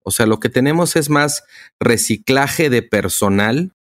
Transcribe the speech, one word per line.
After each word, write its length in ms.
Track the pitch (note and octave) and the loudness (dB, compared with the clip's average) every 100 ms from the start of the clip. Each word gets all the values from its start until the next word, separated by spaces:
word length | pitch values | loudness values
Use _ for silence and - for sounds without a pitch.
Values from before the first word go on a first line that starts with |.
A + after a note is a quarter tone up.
O 80 | - | -6
sea, 140 | - A2 | -2 0
lo 160 | G#2+ | 0
que 80 | A#2+ | 0
tenemos 480 | B2 C3+ D#3+ E3+ E3+ | 0 0 2 0 0
es 120 | D3 | 0
más 340 | D3 D3 - - - - - | 0 0 -4 -12 -20 -20 -4
reciclaje 920 | - A2+ - A2 - C3 C#3 - D#3 | 0 0 0 -4 0 0 0 0 0
de 120 | B2 | 0
personal 880 | - G#2 G2 - G2+ G2 G#2 C3 F#3 - | 0 -2 -2 -2 0 2 0 0 -4 -8